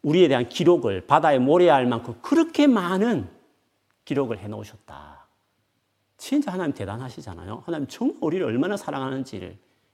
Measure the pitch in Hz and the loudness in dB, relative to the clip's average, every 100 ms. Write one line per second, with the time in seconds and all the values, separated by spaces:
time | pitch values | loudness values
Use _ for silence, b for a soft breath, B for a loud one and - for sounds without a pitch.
0 | - 165 170 127 123 - 175 170 120 95 | 2 4 6 4 0 0 4 4 2 -4
1 | - 151 156 135 127 170 180 139 123 117 | 2 4 4 2 4 4 6 4 2 -2
2 | - 113 - 285 330 - 294 226 175 190 | -6 -14 -2 0 0 2 4 4 0 -2
3 | 226 185 92 - _ _ _ _ _ _ | 0 -2 -6 -14 _ _ _ _ _ _
4 | - 139 131 107 101 107 107 - _ 71 | -6 -4 -2 -6 -10 -12 -14 -20 _ -20
5 | 73 73 _ _ _ _ _ _ _ _ | -20 -20 _ _ _ _ _ _ _ _
6 | _ _ - 294 277 185 165 - 98 110 | _ _ -4 -2 -2 -4 -4 -6 -8 -8
7 | 127 - - 82 92 113 - 165 135 - | -10 -14 -16 -14 -12 -14 -8 -8 -8 -4
8 | 254 415 - 185 147 117 170 202 - 139 | -4 -2 -4 -2 -2 -2 -2 -4 -6 -8
9 | 131 135 131 101 90 95 _ _ _ | -6 -8 -10 -12 -14 -18 _ _ _